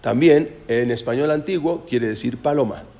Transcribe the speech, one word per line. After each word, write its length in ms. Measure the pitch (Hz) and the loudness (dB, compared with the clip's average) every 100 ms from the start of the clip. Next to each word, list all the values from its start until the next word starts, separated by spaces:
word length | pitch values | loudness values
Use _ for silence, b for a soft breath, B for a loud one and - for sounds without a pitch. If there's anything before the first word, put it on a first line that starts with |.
también 560 | - 117 165 147 151 - - | 0 2 6 6 4 -8 -4
en 240 | 117 120 | -2 0
español 400 | 113 117 120 147 | -2 -2 -2 0
antiguo 540 | 151 147 185 156 170 - | -2 -2 -4 -2 -4 -2
quiere 220 | 123 113 | -2 -2
decir 300 | 107 117 123 | -4 -6 -4
paloma. 440 | 147 147 120 90 - - | -2 0 0 -4 -14 -20